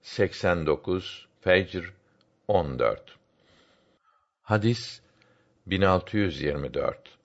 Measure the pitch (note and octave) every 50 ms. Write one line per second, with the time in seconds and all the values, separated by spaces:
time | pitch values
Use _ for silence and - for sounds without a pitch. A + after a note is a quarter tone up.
0 | _ - - - G2+ F#2 - - - F#2 F2 E2+ D#2 D2 D2 - - - F2+ F#2
1 | F#2 - - - - _ _ _ - - F2+ F#2+ F#2 F#2 - F2+ E2+ F#2 - _
2 | _ _ _ _ _ _ _ _ _ - G#2 F#2 D#2+ C#2+ C2 B1 A#1+ A1 G#1 -
3 | - - - _ _ _ _ _ _ _ _ _ _ _ _ _ _ _ _ _
4 | _ _ _ _ _ _ _ _ _ - G#2+ G#2+ G#2 A#2 A#2+ A#2 - - - -
5 | _ _ _ _ _ _ _ _ _ _ _ _ _ F#2 F#2 F#2+ G2 F#2+ F#2 F2+
6 | - - - G#2+ G2+ F2+ D2+ C2+ C#2+ D2 D2 C#2+ C#2 C2 A#1+ C#2 C2+ - - -
7 | _ - - _